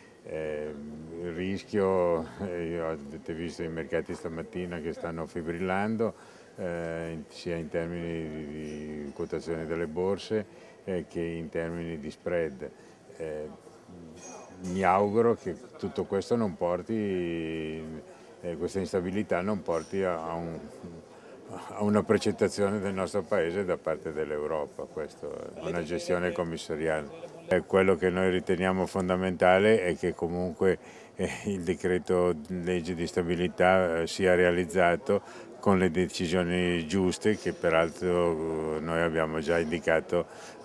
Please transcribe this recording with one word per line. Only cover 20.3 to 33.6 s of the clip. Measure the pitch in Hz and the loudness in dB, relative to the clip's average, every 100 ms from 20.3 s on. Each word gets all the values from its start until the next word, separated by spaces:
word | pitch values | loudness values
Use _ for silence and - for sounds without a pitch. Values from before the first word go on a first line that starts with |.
| 82 | -6
un, | 85 80 73 - - 85 - - - - - 95 - | -6 -8 -12 -14 -14 -16 -18 -20 -20 -20 -14 -14 -10
a | 101 | -2
una | 104 104 | 2 4
precettazione | - 104 110 95 101 - 101 104 | 6 4 4 2 2 4 0 2
del | 98 | -2
nostro | 95 90 101 | -2 -2 -2
paese | 87 101 82 92 92 | 0 2 2 0 0
da | 82 | -2
parte | - 76 82 | -2 -4 -4
dell'Europa. | 76 73 73 73 78 73 - | -4 -2 -2 -2 -2 -4 -8
Questa | 69 78 73 - 76 71 69 - | -10 -6 -8 -8 -10 -8 -10 -8
è | - | -4
una | 85 | -4
gestione | 78 85 - 87 87 | -2 -4 0 0 2
commissariale. | 85 85 80 - 78 80 78 73 80 - - - | 0 -2 -4 -6 -2 0 0 -2 -12 -14 -12 0
Eh, | 92 | 0
quello | - 95 95 90 | 4 4 6 6
che | 92 | 4
noi | 92 92 | 4 2
riteniamo | 90 - 87 92 95 87 | 2 2 2 4 2 0
fondamentale | 95 90 92 95 87 92 92 104 110 | 0 2 2 2 4 8 8 8 6
è | 90 82 | 4 0
che | 90 | -2
comunque, | - 82 87 90 80 95 85 - - - - | -2 -2 -2 -2 2 2 2 -2 -20 -16 -4
eh, | 90 - - | -4 -2 -4
il | 98 | -2
decreto | 87 85 92 90 78 90 90 80 76 | -2 0 2 0 2 4 4 2 -4
legge | 92 87 90 80 | -4 0 0 -2
di | 85 85 | -4 -2
stabilità, | - 85 87 87 - | 0 0 2 0 4